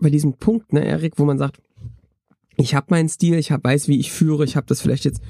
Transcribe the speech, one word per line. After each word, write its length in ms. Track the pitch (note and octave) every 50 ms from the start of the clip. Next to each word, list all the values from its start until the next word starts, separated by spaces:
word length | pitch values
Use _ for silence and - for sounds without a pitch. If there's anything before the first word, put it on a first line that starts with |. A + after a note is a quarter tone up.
bei 100 | E3 D3+
diesem 240 | C#3+ D3+ D3+ D3 C3
Punkt, 380 | - - G#3+ A3+ A3+ - _
ne, 120 | - D3 -
Erik, 340 | - D3 D#3 D#3+ D#3+ - -
wo 60 | D3
man 140 | D3 C#3 C3+
sagt, 220 | C#3+ C#3 - _ _ _ _ - - - - - _ _ _ _ _ _ _ _ _ _ _
ich 180 | - C3 A#2 C#3+
hab 160 | C#3 - -
meinen 180 | F3+ E3 D#3+ D#3+
Stil, 260 | - - F3+ E3+ E3+
ich 180 | E3 D3 -
hab, 100 | D3+ B2+
weiß, 240 | - B2 C#3 C#3+ - -
wie 100 | C#3+ C3
ich 140 | - -
führe, 320 | - - E3 D#3 D#3 D3 D3+
ich 120 | C#3 -
hab 100 | D3 -
das 140 | - C#3+ -
vielleicht 240 | - - C3+ C3+ -
jetzt 160 | C#3+ - - - -